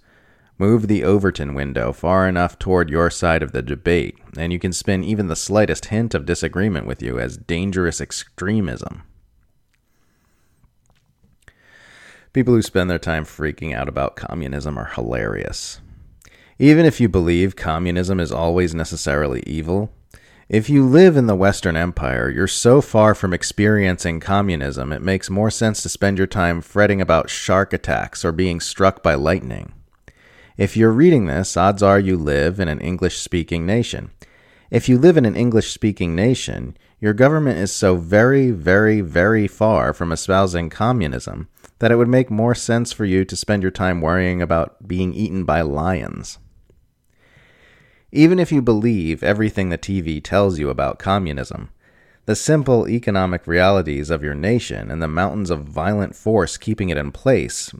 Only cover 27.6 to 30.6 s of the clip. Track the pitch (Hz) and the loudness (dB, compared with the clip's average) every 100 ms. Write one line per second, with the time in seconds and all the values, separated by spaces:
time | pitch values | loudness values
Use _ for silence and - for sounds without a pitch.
27.6 | 98 90 - 58 50 - 90 80 92 85 | 0 -4 -2 -4 -4 -6 -4 0 -2 -2
28.6 | - - 95 - 85 71 78 95 62 50 | -8 2 2 2 0 0 0 -2 -4 -12
29.6 | 50 - _ _ - _ _ _ - - | -14 -20 _ _ -20 _ _ _ -18 -2